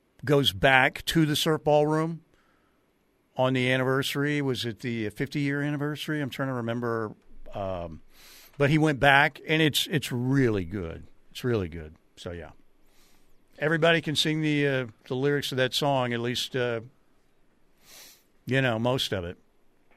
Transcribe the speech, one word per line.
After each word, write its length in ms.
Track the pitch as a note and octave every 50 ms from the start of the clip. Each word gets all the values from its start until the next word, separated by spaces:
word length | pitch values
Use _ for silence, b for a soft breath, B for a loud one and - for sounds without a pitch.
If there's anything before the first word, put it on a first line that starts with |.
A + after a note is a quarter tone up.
| _ _ _ _ -
goes 280 | A#2+ D3 C#3+ C3+ -
back 520 | - F#2+ - C3+ C3 C3 C3 D3 - - -
to 200 | - - E3 D#3
the 120 | C#3+ D3+
Surf 260 | - - E3 D#3 D3
Ballroom 600 | - D3+ D3 D3+ D3+ D3+ D#3 D#3 D#3+ E3 E3 D#3+ - _ _ _ _ _ _ _ _ _ _ _ _ _ _ _ _ _ _ _ _ _ _
on 160 | - B2+ C3
the 180 | C3 B2+ B2 B2+
anniversary. 720 | C3 C3 B2+ C3 C3 C3+ C3 - - C#3+ C#3+ D3 D3 D3
Was 220 | C#3+ C3+ B2+ G#2+ -
it 160 | A#2+ G#2+ -
the 280 | - B2+ A#2 A2+ G#2+ G#2
fifty-year 520 | - - C#3+ - - D3+ C#3+ C#3 C#3+ C#3+
anniversary? 580 | C#3+ D3 D3 C#3 D3 D3 D3+ C#3+ - - D3+ D3+
I'm 100 | C#3+ B2
trying 180 | - - C3+ C3+
to 60 | C3
remember. 580 | B2 A2+ A2+ A#2 A#2+ A#2+ A#2+ A#2 A2+ A2 G#2+ - - _ - - - - - -
Um, 460 | G#2+ G2 F#2+ F#2 F2 E2+ E2+ D#2+ D2+ - b b b b b b b b b b -
but 120 | C#3+ C3+
he 60 | D#3
went 220 | D#3 D#3 D#3 C#3+ A#2
back, 420 | C#3 C#3+ C#3 C#3 D3 D#3 - - -
and 160 | - D#3 D#3
it's, 240 | D#3+ D3+ - - -
it's 240 | - F#3+ C#3+ - -
really 540 | C3 A#2+ B2 B2+ C3+ C#3 C3 A#2 G#2+ G2 F2+
good. 420 | E2+ G2 G#2 F2 D#2+ D#2+ D2+ D#2 - - - - -
It's 140 | - - -
really 240 | B2 A#2 G#2+ F#2 E2
good. 260 | D#2 E2 D#2 D2+ D#2 - _ _ _
So, 160 | - - F2+
yeah. 180 | F2 E2+ D#2 D#2 - - - - _ _ _ _ _ _ - _ - - _ - - - _ _ _ -
Everybody 400 | C#3+ D3+ E3 D#3+ D#3 E3+ E3 E3
can 160 | D#3+ E3 C#3+
sing 240 | - - D#3+ D#3 D#3
the, 260 | D#3 D3+ D3 D3 C#3+
uh, 200 | C#3+ C3+ C3 B2+ A2+ - _ -
the 80 | - C3
lyrics 380 | B2+ C3+ C#3+ C#3+ C#3+ - -
of 60 | C#3 B2+
that 160 | C3 B2+ -
song, 380 | - D3+ C#3+ C#3 C3 B2 A#2+
at 60 | A#2+ A#2
least, 380 | A#2 B2 B2 A#2 - - -
uh, 240 | C3 B2 B2 A#2 A2+ A2+ B2+ - _ _ _ _ _ _ _ _ _ _ _ _ _ _ _ _ b b b b b b b b b b _ _ _ _
you 140 | - B2 C3+
know, 200 | C3 B2 A2+ A2
most 320 | A#2 A#2+ B2+ C3 - -
of 120 | G#2+ F#2+ F2
it. 120 | F2 F#2 - _ _ _ _ _ _ _ _ _ _ _